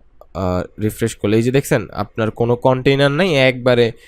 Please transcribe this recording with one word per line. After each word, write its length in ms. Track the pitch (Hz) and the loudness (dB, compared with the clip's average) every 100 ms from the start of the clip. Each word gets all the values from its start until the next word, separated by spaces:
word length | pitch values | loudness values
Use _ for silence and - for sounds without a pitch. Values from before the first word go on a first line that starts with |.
| _ - - | _ -20 -16
আহ, 480 | 82 92 90 - - | -8 -4 -4 -6 -6
রিফ্রেশ 340 | 107 - 117 - | -6 -4 -6 -4
করলে 220 | 101 110 | 0 0
এই 60 | |
যে 80 | 120 | 2
দেখছেন 360 | 135 - 135 95 | 0 0 -2 -4
আপনার 400 | - - - 110 | -8 -8 -4 -4
কোনো 240 | - 117 120 | -2 -2 0
কন্টেইনার 560 | 131 127 131 139 143 | 0 0 2 2 2
নাই, 240 | 143 190 143 | 2 0 2
একবারে, 560 | 131 127 123 120 113 - | 2 2 2 2 2 -2